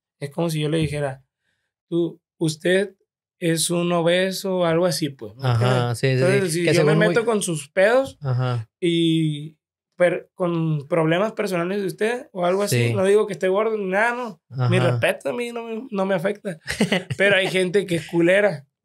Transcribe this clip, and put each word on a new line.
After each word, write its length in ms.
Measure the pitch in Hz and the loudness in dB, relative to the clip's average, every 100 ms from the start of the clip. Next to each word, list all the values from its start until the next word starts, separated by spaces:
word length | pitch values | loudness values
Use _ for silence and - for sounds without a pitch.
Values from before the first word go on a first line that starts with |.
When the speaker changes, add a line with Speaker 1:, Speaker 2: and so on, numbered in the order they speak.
| _ _ | _ _
Speaker 1:
Es 100 | 143 | -10
como 180 | - 170 | -6 -4
si 120 | 156 | -2
yo 80 | 151 | -2
le 80 | 160 | 0
dijera, 460 | 151 147 143 131 _ _ _ _ _ _ _ | -2 -2 -6 -6 _ _ _ _ _ _ _
"Tú, 320 | 170 165 - _ _ | -4 -2 -6 _ _
usted 580 | 160 156 175 185 202 - _ _ _ _ | -4 -2 0 0 0 -6 _ _ _ _
es 300 | 170 165 160 | -2 0 0
un 220 | 175 175 | -2 0
obeso", 680 | 175 170 180 190 185 196 185 | 0 2 2 0 -4 -4 -2
o 60 | 170 | 0
algo 200 | 165 180 | 2 0
así, 240 | 156 151 | 0 -4
pues, 260 | - 107 113 | -6 -14 -4
¿no? 80 | |
Speaker 2:
Ajá, 500 | 127 117 123 127 120 120 | 0 2 2 2 0 0
sí, 120 | 135 | 0
sí, 100 | 127 | 2
sí. 60 | |
Speaker 1:
Entonces, 300 | 131 202 185 | 2 2 0
si 60 | 165 | 0
Speaker 2:
Que 60 | 170 | 2
Speaker 1:
yo 40 | |
me 40 | 165 151 | 4 4
Speaker 2:
según 60 | 160 | 4
muy 100 | - | 4
Speaker 1:
meto 160 | 226 226 | 2 0
con 160 | 214 | 0
sus 260 | 185 156 - | -2 -6 -4
pedos 480 | 190 202 254 269 - | 2 4 4 0 -4
Speaker 2:
Ajá. 480 | 139 123 127 117 110 _ | -4 0 0 -2 -6 _
Speaker 1:
y 800 | 175 170 165 160 156 147 151 - _ _ _ - | -2 2 2 2 0 -4 -10 -18 _ _ _ 0
per-, 340 | 175 175 - | 2 2 -6
con 540 | - 175 170 165 151 139 | -6 -4 -2 -2 -2 -2
problemas 460 | 170 160 170 220 | 0 2 2 0
personales 480 | 220 202 180 175 208 | -2 -4 -4 -4 -4
de 60 | 190 | -6
usted 400 | 160 214 247 - | -4 -4 -4 -8
o 140 | 190 175 | -4 -2
algo 180 | 190 | 0
así, 240 | 202 123 117 | 0 0 0
Speaker 2:
Sí. 60 | |
Speaker 1:
no 120 | 117 190 | 0 2
digo 220 | 208 208 | 2 2
que 60 | |
esté 140 | 165 190 | -2 0
gordo 280 | 190 220 214 | 0 0 -2
ni 80 | 190 | -2
nada, 260 | 190 233 240 | 0 0 -2
no. 260 | 240 170 _ 127 123 | -8 -12 _ -4 0
Mi 80 | 117 | 2
Speaker 2:
Ajá. 140 | 127 | 2
Speaker 1:
respeto 380 | 120 160 196 277 | 2 0 -2 -4
a 40 | |
mí 180 | 240 240 | -4 -6
no 120 | 233 | -8
me, 240 | 233 226 - | -8 -8 -6
no 140 | 196 190 | -4 -2
me 100 | 190 | 0
afecta. 420 | 196 208 202 160 | -2 -4 -8 -10
Speaker 2:
<laughs> 540 | - - 214 190 - 135 | -8 -2 0 0 -2 0
Speaker 1:
Pero 180 | 202 190 | 2 4
hay 120 | 185 | 2
gente 380 | 180 180 202 185 | 0 0 0 0
que 100 | 170 | -2
es 100 | - | -2
culera. 580 | 170 170 190 208 143 - _ | 2 4 4 2 0 -8 _